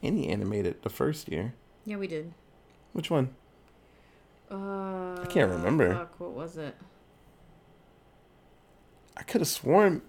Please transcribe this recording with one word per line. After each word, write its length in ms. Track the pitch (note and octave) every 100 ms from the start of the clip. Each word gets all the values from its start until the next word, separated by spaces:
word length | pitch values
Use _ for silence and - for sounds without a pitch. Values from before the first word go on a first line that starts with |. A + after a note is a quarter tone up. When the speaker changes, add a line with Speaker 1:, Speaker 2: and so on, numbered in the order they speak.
Speaker 1:
any 260 | - G#3+ -
animated 540 | G2+ G2 G#2 F#2 -
the 80 | -
first 380 | - D3+ D#3 -
year. 240 | D#2 A2+ - - -
Speaker 2:
Yeah, 120 | G#3+ G3+
we 100 | F#3+
did. 260 | D#3+ E3 - - - - - -
Speaker 1:
Which 180 | F3+ -
one? 240 | D#3+ C3 - - - - - - - - - - - -
Speaker 2:
Uh, 680 | G3 G3 G3 F#3+ F#3 F3+ F3+
Speaker 1:
I 40 | F3+
can't 220 | E3+ G2
remember. 440 | F2+ F2+ D3+ F2+
Speaker 2:
fuck, 240 | F#2+ E3+ -
what 140 | F3
was 240 | A2 E3 D#3+
it? 180 | C#3+ - F#3 - - - - - - - - - - - - - _ - - - - - - - - -
Speaker 1:
I 60 |
could 180 | - A3
have 80 | E3
sworn 540 | - B2+ F#3 G3+ D#3+